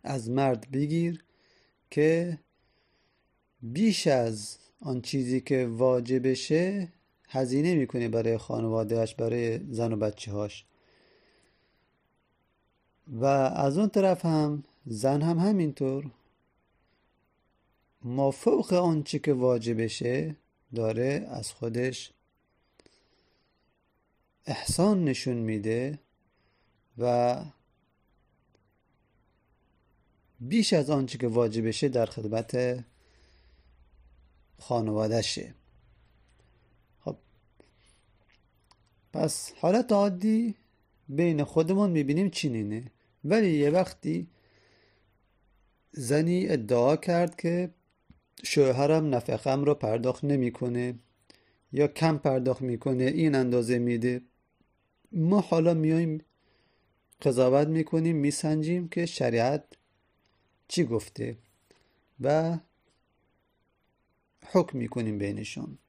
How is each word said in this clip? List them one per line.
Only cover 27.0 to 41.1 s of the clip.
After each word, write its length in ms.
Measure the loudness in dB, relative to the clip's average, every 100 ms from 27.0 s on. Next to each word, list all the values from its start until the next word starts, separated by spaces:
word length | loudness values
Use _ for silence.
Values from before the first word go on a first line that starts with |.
| 0 2 2 -2 -8 _ _ _ _ _ _ _ _ _ _ _ _ _ _ _ _ _ _ _ _ _ _ _ _ _ _ _ _ _
بیش 340 | -2 0 4
از 160 | 2 2
آنچه 280 | 0 0 -2
که 100 | 0
واجبشه 640 | 2 2 0 -2 0 0
در 160 | 0 -2
خدمت 800 | -4 -6 -4 -4 -4 -2 -4 -10 _ _ _ _ _ _ _ _ _ _ _ _ _ _ _ _ _
خانواده‌شه. 960 | -2 -2 0 0 0 0 -2 -6 -10 -18 _ _ _ _ _ _ _ _ _ _ _ _ _ _
خب، 180 | -12 -12 _ _ _ _ _ _ _ _ _ _ _ _ _ _ _ _ _ _ _
پس 380 | -4 -2 -2 -10 -2
حالت 340 | 2 2 4
عادی 640 | 2 2 0 0 2 0 -6 _ _ _ _
بین 340 | -6